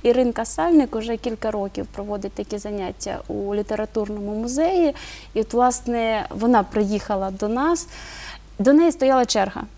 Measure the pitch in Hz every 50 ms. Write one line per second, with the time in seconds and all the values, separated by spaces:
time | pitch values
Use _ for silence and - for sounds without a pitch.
0 | - 247 240 247 254 247 226 - 226 - - - 311 339 339 311 269 - - 226
1 | 220 233 233 226 - 247 220 214 - 220 208 208 196 196 190 202 196 - - -
2 | 202 208 208 208 202 196 - - 208 - 220 208 202 208 208 202 190 180 - -
3 | - 202 185 - - - 214 208 202 196 202 208 208 202 214 208 214 214 - 226
4 | 208 202 208 208 202 202 208 214 226 240 254 277 320 339 381 359 339 294 277 -
5 | - - - - - - - 220 220 220 - 240 247 247 240 - - 240 240 233
6 | 226 226 220 214 - - - 196 220 233 247 220 190 - - 214 208 196 214 202
7 | - - 208 196 190 190 190 190 - 208 226 247 277 320 349 330 - - - -
8 | - - - - - - - - - - - - 202 247 285 302 339 339 311 339
9 | 262 262 269 262 247 233 - 220 190 196 185 - - - -